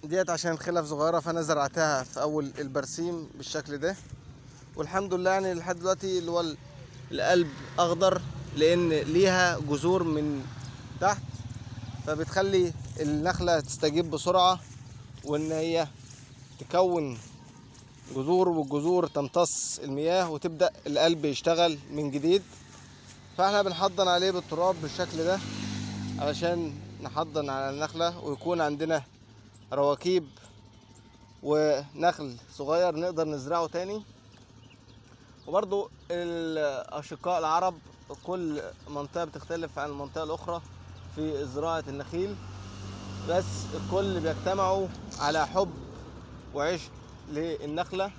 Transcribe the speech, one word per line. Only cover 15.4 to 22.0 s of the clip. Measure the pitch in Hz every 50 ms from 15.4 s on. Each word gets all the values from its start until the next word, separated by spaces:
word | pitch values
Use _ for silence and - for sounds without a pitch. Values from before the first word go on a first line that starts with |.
| 156 156
هي | 160 156 160 165 165 165 160 147 143 - - - - - - - - - - - - -
تكون | - - - 175 185 185 175 170 151 139 123 113 - - - - - - - - - - - - - - - - - - 135
جذور، | 131 131 143 175 185 185 180
والجذور | 170 160 151 135 139 147 143 165 180 180 170 165
تمتص | - 147 143 131 - 170 175 160 - - - - - -
المياه | - 139 135 139 147 165 175 185 185 170
وتبدأ | 156 147 - 180 165 151 180 175 - - - -
القلب | 147 - 143 165 170 160 143
يشتغل | 151 139 - - 160 170 165 170 170 160 143 139 -
من | - 147